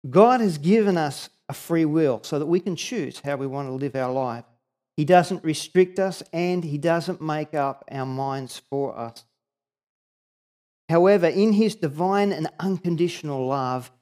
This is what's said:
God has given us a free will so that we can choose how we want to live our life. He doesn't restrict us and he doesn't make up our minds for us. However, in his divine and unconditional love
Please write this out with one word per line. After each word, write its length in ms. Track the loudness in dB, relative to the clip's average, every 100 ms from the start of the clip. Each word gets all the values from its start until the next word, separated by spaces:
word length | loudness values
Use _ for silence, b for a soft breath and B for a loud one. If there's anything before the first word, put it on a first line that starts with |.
| 2
God 320 | 6 6 6
has 160 | 2 0
given 400 | 2 4 4 0
us 320 | -2 -6 -16 _ -14
a 20 |
free 320 | -14 -2 0
will 380 | 2 2 2 0
so 160 | -4 -4
that 80 | 0
we 120 | 0
can 160 | -2
choose 460 | -8 -6 -6 -6 -8
how 160 | -6 -4
we 100 | -4
want 220 | -6 -8
to 40 |
live 240 | -6 -4 -4
our 140 | -4
life. 340 | -2 -4 -8 -14 _ _ _ _ -4
He 80 |
doesn't 400 | 6 6 6 -4
restrict 540 | -4 -6 0 2 2 0
us 240 | -4 -4 -10
and 320 | -4 -2 -2
he 140 | -4 -2
doesn't 420 | 0 0 -2 -6
make 320 | -6 -6 -4
up 320 | -2 -2 -4 -12
our 160 | -8 -6
minds 560 | -6 -6 -6 -10 -16 _
for 280 | -6 -4 -6
us. 280 | -12 -14 _ _ _ _ _ _ _ _ _ _ _ _ _ _ _ _ 0
However, 380 | 4 6 6 4
in 260 | 4 4
his 220 | 4 2
divine 580 | 0 -6 -2 -2 0 0
and 160 | -2 -6 -4
unconditional 880 | -4 -2 -2 0 -2 -2 -8 -4 -2
love 440 | -2 -2 -4 -8 _